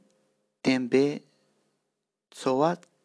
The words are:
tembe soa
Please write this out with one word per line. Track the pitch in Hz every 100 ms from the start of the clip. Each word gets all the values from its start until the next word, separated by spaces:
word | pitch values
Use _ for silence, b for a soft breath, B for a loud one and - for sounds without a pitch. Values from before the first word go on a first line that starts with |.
| _ _ _ _ _ _
tembe | - 131 123 127 143 147 - _ _ _ _ _ _ _ _ _ _
soa | - 139 131 160 175 - _